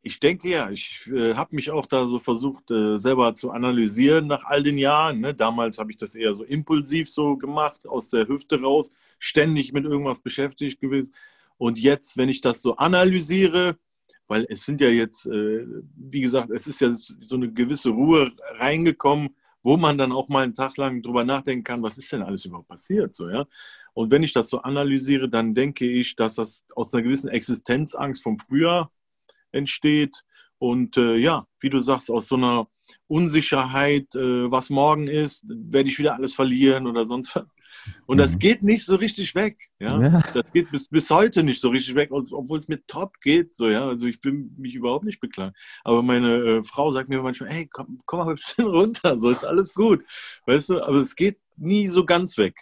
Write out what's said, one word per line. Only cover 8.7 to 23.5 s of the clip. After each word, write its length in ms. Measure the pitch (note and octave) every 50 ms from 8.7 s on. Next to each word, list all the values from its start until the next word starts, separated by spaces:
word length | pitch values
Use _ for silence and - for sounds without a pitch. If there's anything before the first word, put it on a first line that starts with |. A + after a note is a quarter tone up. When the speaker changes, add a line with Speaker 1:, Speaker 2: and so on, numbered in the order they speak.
| C#3 D3+ C#3+ - _ _ _ _ _ _
Speaker 1:
ständig 540 | - - - D#3 D3 D#3+ D#3 D3 C3+ B2 C3
mit 120 | C#3+ C#3
irgendwas 360 | D3+ C#3+ C#3+ C#3+ C#3 B2 -
beschäftigt 580 | _ B2 - - C3+ C#3 C#3 - D3+ C#3 C3 _
gewesen. 340 | - C3 C#3 C#3 C3 C3+ _ - - - _ _ _ _ _
Und 220 | _ B2 A#2 A#2 A2
jetzt, 380 | A2+ C#3 C#3+ C#3+ - - -
wenn 120 | B2+ B2+ C3+
ich 120 | C3+ C3+
das 200 | - B2+ A#2 -
so 140 | - B2 -
analysiere, 1000 | - C#3+ E3+ F3+ F3+ F#3 F#3 F#3 F3+ D#3+ D3 F3+ F#3+ F#3+ F3 D#3+ F3+ F3+ F3+ E3+ _ _ _ _ _ _ _ _ _ _
weil 180 | _ G#2+ A2 A#2 -
es 140 | A2+ - -
sind 180 | - D3 C#3
ja 80 | C#3+ B2
jetzt, 360 | A#2 A#2 A#2 A2 - - -
äh, 400 | B2 A#2 G#2 G#2+ G#2+ G#2+ A2+ A#2+ A#2+ A2+ - - - _
wie 260 | - C3+ C3+ C3+ C#3+
gesagt, 280 | C3 B2 B2 C3 A#2+ A2+
es 160 | A2 A2 -
ist 140 | D3+ C3+ -
ja 100 | C3+ B2 A#2+
so 420 | A2+ - - - - - - C3
eine 160 | B2+ B2 A#2
gewisse 380 | A2 A#2 A#2+ B2 D3 C#3+ - B2+
Ruhe 420 | A2 A2+ C3+ D#3+ E3 D#3 C#3 B2 - _ - - - A2+
reingekommen, 760 | A#2+ C#3 D3+ D#3+ E3+ E3 - _ - C#3 C#3+ D3+ D3 C3+ _ _ _ _ _ _ _
wo 140 | B2 D3
man 200 | F3+ E3 D3+ D3
dann 140 | C#3 C3+ B2+
auch 180 | B2+ C3+ C3+ -
mal 140 | C#3+ C3+ C3+
einen 100 | B2 A2
Tag 240 | B2+ C3+ C3 -
lang 240 | - C#3 C3+ B2+ B2
drüber 220 | A2+ A#2+ A#2+ B2 A#2+
nachdenken 400 | B2 C#3 C3+ C3+ C#3 B2+ B2 A2
kann, 200 | - B2 A#2+ A2+
was 140 | G#2+ -
ist 140 | C3 - -
denn 100 | - A#2
alles 240 | F#2+ F2+ G2+ F2+ -
überhaupt 220 | F2+ F2 F2 E2+
passiert, 480 | _ F2+ E2+ - - F#3+ G#3+ E3 G2 _
so, 140 | - E2+ E2+
ja? 160 | F#2+ B2+ C#3+ _